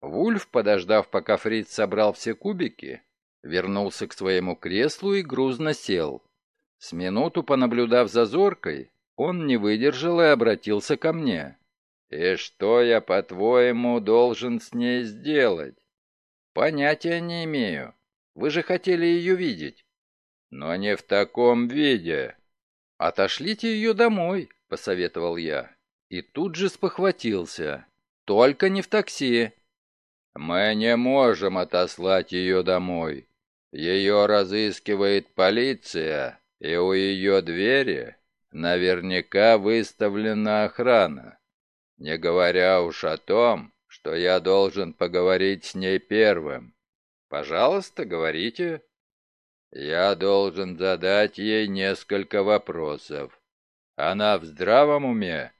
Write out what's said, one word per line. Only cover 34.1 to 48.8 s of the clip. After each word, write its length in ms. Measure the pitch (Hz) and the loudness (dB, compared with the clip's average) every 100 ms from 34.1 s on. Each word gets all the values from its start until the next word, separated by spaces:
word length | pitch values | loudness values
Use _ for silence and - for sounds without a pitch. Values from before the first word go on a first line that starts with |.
| 104 101 | 4 4
разыскивает 1040 | 104 95 101 107 92 - 101 98 101 - | 2 0 -2 -2 -4 -4 0 2 0 -2
полиция, 1080 | - 92 107 127 127 - 87 80 76 64 - _ _ | 2 2 4 0 -4 -8 -6 -4 -4 -6 -10 _ _
и 160 | 73 85 | -4 0
у 160 | 90 | 0
ее 500 | 95 98 98 95 98 | 2 0 -2 2 2
двери 760 | 85 85 101 135 131 78 58 - _ _ _ | 0 -2 0 2 0 -4 -8 -16 _ _ _
наверняка 1080 | 76 85 90 90 90 90 92 85 98 107 113 | -6 -2 0 2 0 -2 -4 -2 4 6 6
выставлена 1080 | 101 117 104 _ 107 101 110 107 107 107 107 | 4 0 -2 _ -2 -2 -4 -2 0 0 -2
охрана. 760 | - 123 117 90 71 60 - _ _ _ _ _ _ | -2 2 4 4 -2 -16 -20 _ _ _ _ _ _
Не 200 | 76 82 | -8 -4
говоря 640 | 85 87 87 90 90 92 | 0 2 4 4 4 4
уж 240 | 87 80 87 | 2 -4 -6
о 100 | 78 | -6
том, 560 | - 104 120 101 110 _ _ | -2 2 2 2 -6 _ _
что 260 | - 76 | -14 -8
я 280 | 82 87 92 | -2 2 2
должен 520 | 87 98 98 95 87 | 2 2 2 -2 -8
поговорить 720 | - 90 90 90 92 95 98 - | -4 -4 0 2 2 0 -2 -8
с 100 | 95 | -6
ней 240 | 92 92 | -2 -2
первым». 760 | _ 104 110 90 76 65 60 _ _ _ _ _ _ | _ 2 4 2 -2 -10 -14 _ _ _ _ _ _
«Пожалуйста, 760 | 71 73 82 123 196 185 - | -10 -6 0 2 0 -6 -12
говорите». 800 | 127 85 82 78 104 - 175 160 | -8 -4 -4 -2 -6 -6 -8 -8